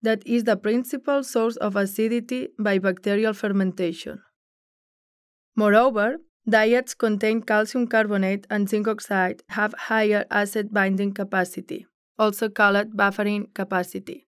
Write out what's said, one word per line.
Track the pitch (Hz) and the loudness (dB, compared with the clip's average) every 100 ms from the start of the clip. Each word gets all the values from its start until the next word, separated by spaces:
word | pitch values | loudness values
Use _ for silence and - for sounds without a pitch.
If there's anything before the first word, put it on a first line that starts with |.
That | 220 220 - | 0 -2 0
is | 233 | 0
the | 226 202 | 2 0
principal | 208 233 254 277 277 277 | 2 0 -2 -6 0 -2
source | 269 247 226 | 0 0 0
of | 226 214 202 | 0 -2 0
acidity | 196 196 220 240 233 254 254 - | -2 0 0 0 -2 -6 -6 -4
by | 214 196 | 0 0
bacterial | 190 185 - 202 220 | 0 -2 0 0 0
fermentation. | 208 214 196 190 180 180 165 - - _ _ _ _ _ _ _ _ _ _ _ _ _ | -2 -2 0 0 0 -4 -4 -12 -14 _ _ _ _ _ _ _ _ _ _ _ _ _
Moreover, | - 214 208 254 220 208 311 - _ - | 0 4 6 6 2 0 -2 -10 _ 2
diets | 220 220 240 254 | 4 4 2 0
contain | - 226 208 214 226 | -2 0 0 0 0
calcium | 220 214 214 254 240 | 0 0 0 -2 0
carbonate | 226 214 202 190 202 - | 2 2 0 0 -2 -4
and | 214 202 | -2 0
zinc | 214 214 | 0 -2
oxide | 214 - 196 180 - - | -4 -2 0 0 -2 -10
have | - 208 208 | -2 -2 -4
higher | - 220 214 208 202 | -2 0 2 2 0
acid | 208 202 220 208 | -2 -2 -4 -2
binding | 214 190 190 202 | 0 0 0 -2
capacity, | 196 196 190 180 - - - - _ _ _ | -4 -4 -2 -2 -6 -12 -14 -14 _ _ _
also | 214 202 220 | 0 0 -6
called | 208 208 202 214 214 | 2 4 4 0 0
buffering | 202 196 208 208 202 | 0 2 -2 -2 -6
capacity. | - 190 185 180 190 196 - _ | -8 -4 -2 -4 -8 -12 -18 _